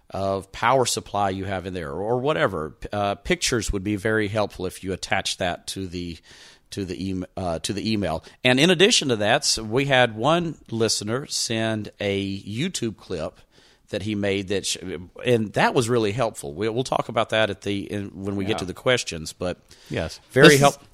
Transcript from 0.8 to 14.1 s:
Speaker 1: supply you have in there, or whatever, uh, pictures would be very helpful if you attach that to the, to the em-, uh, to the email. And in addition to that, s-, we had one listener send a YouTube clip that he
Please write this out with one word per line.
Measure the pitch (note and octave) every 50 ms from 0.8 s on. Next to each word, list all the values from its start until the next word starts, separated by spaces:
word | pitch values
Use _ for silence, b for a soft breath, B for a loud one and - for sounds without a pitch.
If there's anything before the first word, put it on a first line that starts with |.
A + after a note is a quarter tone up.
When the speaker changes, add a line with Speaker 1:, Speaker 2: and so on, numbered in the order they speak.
| B2
Speaker 1:
supply | - - A2 - - - G2+ G2+ G2
you | F#2+ F#2+ F#2+
have | G2+ G2 F#2 E2+
in | G2 F2+
there, | F#2 E2 C#2+
or | C#2 E2+ G2+ A2 B2
whatever, | B2+ B2 D3 D#3 E3 D#3 A#2 F#2 D#2+ D#2 D2 - _ - F#2+
uh, | - G#2 G2+ G2+ G2+
pictures | - - - F3+ E3+ - - C3 A2+ G2 -
would | - G2+ F#2
be | G#2 G#2
very | G2 F#2+ A2 A2 A2 G#2+
helpful | F#2+ G#2+ G#2+ G#2 G2 - - F#2
if | F2+ - - -
you | F#2+ F#2
attach | - - - G#2+ G2 - - -
that | - G2 F2 E2 - -
to | - - G2 F#2+
the, | F2+ E2+ F2+ F2 F2 E2 B B B B B B B B B B _
to | - G#2 G2
the | F2 F2 - F#2 F#2+
em-, | F#2+ F#2 F2+ - _
uh, | - F#2+ F2 E2 D#2+
to | - - G#2+
the | G2 E2+ A2
email. | A2 G2+ G2 E2+ D#2+ D#2+ B B B B -
And | B2+ B2+ C3
in | D3+ F3+
addition | F#3 D#3 F#3+ A3+ A#3 - - C3+
to | A#2+
that, | G#2 G#2 G#2 B2 D3+
s-, | - - - B2+
we | A2+ G#2+ A2 C3+ C#3
had | C#3+ C3+ B2+ B2 A#2 G#2+
one | A2 A2+ D3 E3 F3 E3+ E3 - - - -
listener | A#2 A2+ A2+ G#2+ - - G2+ G#2 A#2 C3 D3
send | - - - - - A#2 A2+ A2+ A2+ A2 A2 G#2 - - -
a | G2+ G2+ G2 G2 G2 G2 G2 G2
YouTube | - G2 G#2 A#2 D#3+ F#3+ - - B2 A2+ G2
clip | - - - F#2 D#2+ D#2 F#2 - - - b b b b b b b b _
that | - G#2
he | F2+ G#2+